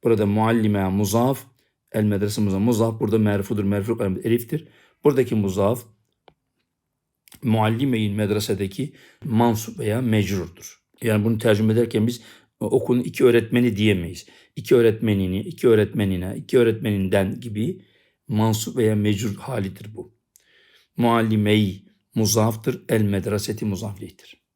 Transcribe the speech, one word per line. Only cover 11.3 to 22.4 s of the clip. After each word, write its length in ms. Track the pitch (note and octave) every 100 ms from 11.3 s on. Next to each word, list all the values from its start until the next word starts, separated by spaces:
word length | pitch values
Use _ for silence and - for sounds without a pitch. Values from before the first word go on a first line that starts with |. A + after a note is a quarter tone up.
| A2
tercüme 360 | A#2 G#2 A2
ederken 340 | A2 A#2 A2+ A2
biz 140 | A#2+ - - _ _
okulun 440 | G#2+ A#2+ A#2+ B2
iki 220 | B2 - C3+
öğretmeni 520 | A#2 A2+ A#2+ B2 G2+
diyemeyiz. 480 | G#2+ F#2+ E2 F2 - - _ -
İki 200 | - C3
öğretmenini, 640 | A#2 G#2+ A#2 G2+ F#2 F#2+
iki 280 | - - B2+
öğretmenine, 680 | A2 G#2 - G2+ F#2 F2+ -
iki 200 | - C3
öğretmeninden 840 | A#2 G#2+ A2 G2+ F#2+ G2+ F#2+ D#2+
gibi 460 | A#2+ G#2 B2 F#3 - _ _ _ _
mansup 500 | G#2+ A2 A2 - -
veya 180 | G#2+ G#2+
mecrur 400 | G#2 G2+ G#2+ G2
halidir 600 | - B2 F#2+ F#2 G#2+ G#2+
bu. 220 | - _ _ _ _ _ _ _ _ -
Muallimey 880 | A#2+ A#2 A2 G#2+ G#2 G#2+ G#2 F#2 _ _ _ -
muzaftır, 680 | G#2+ A2